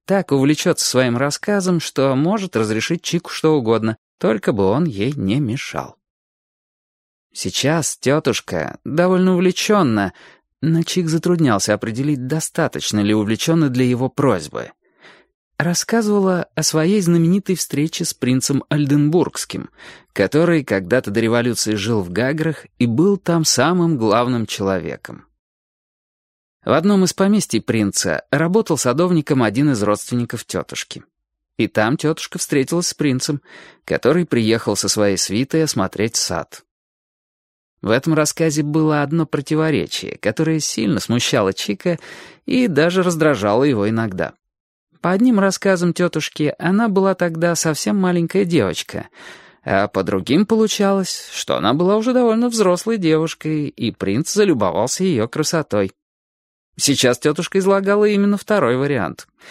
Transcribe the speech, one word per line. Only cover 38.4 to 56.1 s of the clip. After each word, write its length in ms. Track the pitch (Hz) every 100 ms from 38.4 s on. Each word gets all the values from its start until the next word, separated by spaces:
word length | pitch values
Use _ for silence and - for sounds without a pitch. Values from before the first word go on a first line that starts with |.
| 160 151
было 400 | 147 156 156 151
одно 240 | 143 165 151
противоречие, 920 | 147 139 156 160 131 73 - - -
которое 420 | - 110 160 160
сильно 380 | - - 220 117
смущало 540 | - 117 - 127 95
Чика 460 | - - 202 180 165 - - - -
и 220 | - 254 240
даже 360 | 143 170 185
раздражало 640 | 180 160 156 123 104 110
его 240 | 143 113 101
иногда. 440 | 113 113 92 76 - _ _ _ _ _ _
По 120 | 175
одним 260 | 196 254 214
рассказам 540 | 196 - 196 185 175
тетушки, 640 | 160 175 160 - - 151 -
она 300 | 170 202 233
была 260 | 190 190
тогда 400 | 185 175 165 175
совсем 420 | 165 165 151 208 208
маленькая 480 | 185 175 165 196
девочка, 640 | 185 165 95 78 - 101 - - - - - _
а 260 | - 95 101
по 140 | 95
другим 440 | 90 95 92 147 208
получалось, 800 | 220 220 - 196 196 185 - -
что 240 | - - 64
она 180 | 92
была 220 | 139 175 214
уже 160 | 226
довольно 360 | 247 240 220 240
взрослой 500 | 226 190 175 220 226
девушкой, 720 | 165 156 160 - 156 156 147
и 240 | - 117
принц 400 | - 92 104 -
залюбовался 720 | 202 202 135 98 82 120 -
ее 240 | 190 131 113
красотой. 640 | 151 156 170 - 104 98 - _